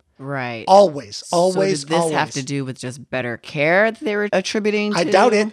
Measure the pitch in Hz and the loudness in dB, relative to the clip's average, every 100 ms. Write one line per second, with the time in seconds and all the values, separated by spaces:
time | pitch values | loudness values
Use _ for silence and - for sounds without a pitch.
0 | _ _ 139 139 123 113 - 196 190 139 | _ _ -10 -8 -8 -8 6 6 6 2
1 | 101 - - 175 185 185 196 170 143 165 | -12 -16 -2 2 2 2 0 -2 -2 0
2 | 165 147 151 143 131 139 131 120 127 139 | 0 0 -2 -6 -6 -6 -6 -10 -12 -14
3 | - 131 120 117 - 139 151 185 220 220 | -8 -6 -6 -10 -8 -2 2 4 2 -2
4 | 214 208 208 190 - 220 208 208 208 202 | -6 -4 -2 -2 -2 -2 0 0 0 -2
5 | 175 190 233 208 214 | 2 4 4 2 0